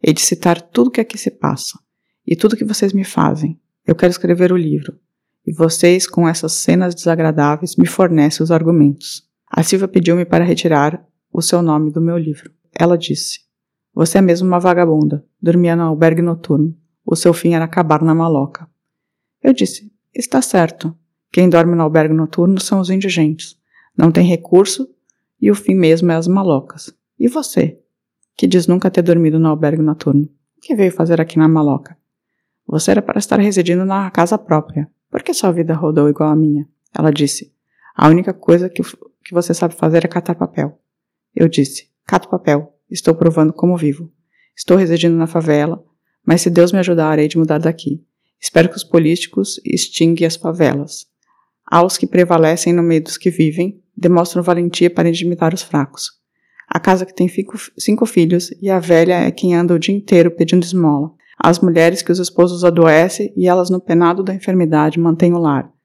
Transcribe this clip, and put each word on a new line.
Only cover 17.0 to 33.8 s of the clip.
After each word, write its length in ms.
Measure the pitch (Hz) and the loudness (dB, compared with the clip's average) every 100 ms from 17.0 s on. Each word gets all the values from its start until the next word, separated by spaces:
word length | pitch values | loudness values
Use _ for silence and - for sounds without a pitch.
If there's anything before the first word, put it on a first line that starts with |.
| - | -6
O 100 | 160 | 0
seu 160 | 175 | 0
fim 220 | 165 170 | 0 0
era 100 | 165 | 0
acabar 380 | 165 - 160 151 | -2 -2 0 2
na 120 | 160 | 2
maloca." 540 | 160 165 147 139 - 165 _ _ _ _ _ _ _ | 2 0 0 -2 -8 -20 _ _ _ _ _ _ _
Eu 120 | 269 | 0
disse: 360 | 254 190 - 208 _ _ | 2 -2 -6 -20 _ _
"Está 280 | - - 269 | -12 -4 -4
certo. 520 | 254 185 165 - 165 - _ _ _ | 0 0 0 -4 -12 -12 _ _ _
Quem 160 | - 180 | 2 4
dorme 280 | 170 170 170 | 4 2 0
no 60 | |
albergue 320 | 156 160 156 | 2 2 2
noturno 460 | 160 156 - 175 190 | 0 -2 0 0 0
são 200 | - 196 | -2 -2
os 100 | 180 | -2
indigentes. 680 | 190 196 170 151 156 - - _ _ _ - | -2 -2 0 0 -2 -12 -20 _ _ _ 2
Não 140 | 165 | 2
tem 160 | 165 180 | 4 2
recurso 640 | 170 - 180 214 - 262 _ _ _ _ _ | 0 2 2 2 -2 -10 _ _ _ _ _
e 100 | 208 | 0
o 40 | |
fim 200 | 202 - | 0 0
mesmo 360 | 190 160 165 175 | 2 2 2 2
é 60 | 165 | 0
as 100 | 175 | 0
malocas. 680 | 190 190 135 - - - - _ - | 0 0 -2 -4 -16 -20 -20 _ -4
E 100 | 240 | -2
você, 500 | 311 - 269 160 - _ _ _ _ _ - | -2 -4 -2 -2 -4 _ _ _ _ _ -4
que 100 | 180 | 0
diz 180 | 180 165 | 2 2
nunca 240 | 180 185 | 0 0
ter 120 | 185 | 0
dormido 360 | 175 170 156 160 | 2 2 2 2
no 100 | 160 | 0
albergue 340 | 151 151 160 | 0 -2 0
noturno, 460 | 156 156 147 143 147 _ _ _ | -2 -2 0 0 0 _ _ _
o 20 | |
que 140 | - | -6
veio 160 | 220 185 | 0 0
fazer 300 | 175 165 160 | 0 0 0
aqui 180 | 160 160 | 0 2
na 80 | 160 | 2
maloca? 500 | 160 147 135 - - _ _ _ _ _ _ - | 2 0 -2 -8 -20 _ _ _ _ _ _ -8
Você 240 | 156 190 | -4 0
era 100 | 202 | 0
para 180 | 202 208 | 0 -4
estar 200 | - - | 0 0
residindo 460 | 208 185 170 180 | 2 0 0 0